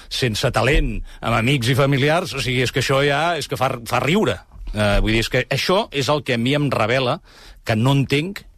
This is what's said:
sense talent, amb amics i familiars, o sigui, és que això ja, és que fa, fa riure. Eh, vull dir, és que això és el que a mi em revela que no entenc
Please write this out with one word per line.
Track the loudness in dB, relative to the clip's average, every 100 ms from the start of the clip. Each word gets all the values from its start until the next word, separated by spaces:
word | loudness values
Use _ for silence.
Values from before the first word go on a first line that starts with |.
| -12
sense | -4 -2 0 -2
talent, | 0 2 2 0 -4 -10 -8
amb | -4 0
amics | 2 0 2
i |
familiars, | 2 2 2 2 0 -2
o | -6
sigui, | -4 -2
és | 0
que | 0
això | 0 2
ja, | 2 2 0 -2
és | -4
que | -2
fa, | -2 -4
fa | -4 -2
riure. | 2 2 2 -2 -8 -16 -8
Eh, | 0 2 2
vull | 2
dir, | 2
és | 0
que | -2 -2
això | -2 0 0 0
és | -2 -2
el | -2
que | -2
a | -2
mi | 0
em | 0 0
revela | 0 0 0 0 -2 -6 -20 -20 -10
que | -2 2
no | 4
entenc | 2 2 0 -2 -8 -16